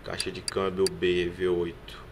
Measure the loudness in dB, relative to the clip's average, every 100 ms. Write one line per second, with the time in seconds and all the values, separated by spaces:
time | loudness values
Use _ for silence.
0 | -6 -4 -4 -4 -4 0 0 2 2 4
1 | 2 4 2 0 2 2 0 -4 -14 -14
2 | -14